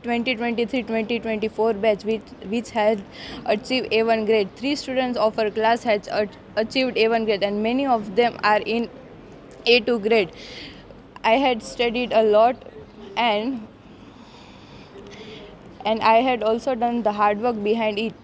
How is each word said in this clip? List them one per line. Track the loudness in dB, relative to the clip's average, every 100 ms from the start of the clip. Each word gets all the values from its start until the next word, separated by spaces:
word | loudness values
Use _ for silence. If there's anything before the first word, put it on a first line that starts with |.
twenty | -2 -2 -2 -2
twenty-three | -2 -2 -2 -2
twenty | -2 -4 -2 -4
twenty-four | -2 -4 -4 0 0
batch, | 2 0 0
which, | -2 -4 -6 -16 -6
which | -4 -4
has | 0 2 0 -6 -16 -14 -10 -2
achieved | -2 0 -2 0
A | 0
one | 2 2 2
grade. | 2 0 -4
Three | -4 -4
students | -2 -2 -2 0
of | 0 0
our | -2
class | 0 0 0 0
has | -2 0
ach-, | -2 -2 -6 -8 -4
achieved | -2 0 0 2
A | 2
one | 2 0
grade | 0
and | 0 0
many | 0 0 2
of | 0 0 2
them | 2 2
are | 2 2
in | 2 -2 -4 -10 -20 -20 -20 -20 -20 -8 6
A | 6
two | 6 0
grade. | 2 2 2 -6 -18 -16 -16 -18 -20 -20 -20 -4
I | 2 4
had | 4 0
studied | -4 -2 -2 0 0
a | 2
lot | 4 6 4 2 -10 -20 -20 -20 -10 -2
and, | 0 0 -2 -6 -12 -20 -20 -20 -20 -20 -20 -20 -20 -20 -20 -20 -20 -20 -20 -18 -18 -18 -18 -20 -20 -8
and | -4 0
I | 4 4
had | 4 0
also | 0 -2 -2 -2
done | 0 0
the | -2
hard | 0 0 2
work | -2 -2
behind | 0 0 0 -2
it. | -6 -6